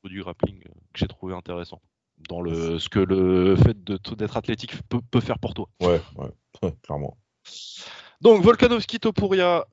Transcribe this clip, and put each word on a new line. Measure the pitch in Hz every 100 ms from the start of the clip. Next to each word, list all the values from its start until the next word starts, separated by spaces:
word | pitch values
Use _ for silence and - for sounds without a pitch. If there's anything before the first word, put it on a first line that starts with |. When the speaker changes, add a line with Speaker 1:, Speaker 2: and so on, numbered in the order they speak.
Speaker 1:
niveau | 98
du | 95
grappling, | 90 - - 92
euh, | 85 - _
que | -
j'ai | -
trouvé | - 92
intéressant. | 90 - 87 85 85 _ _ _ _ 78
Dans | 87
le, | 85 82 82
Speaker 2:
Yes. | 82
Speaker 1:
ce | -
que | 101
le | 92 95 92 92 92 95
fait | 110 107
de | 90 98
t-, | - 110
d'être | 107 117
athlétique | - 110 - - -
peut, | 120 120
peut | 123
faire | 120 -
pour | 123
toi. | - 95 -
Speaker 2:
Ouais, | 90 85 - -
ouais, | 67 - _ -
<laughs> | 90 -
clairement. | - 73 69 - _ _ - - - - - - - -
Speaker 1:
Donc, | 233 214
Volkanovski | 185 233 247 233 - 226
Topuria, | 220 185 196 190 175 170 -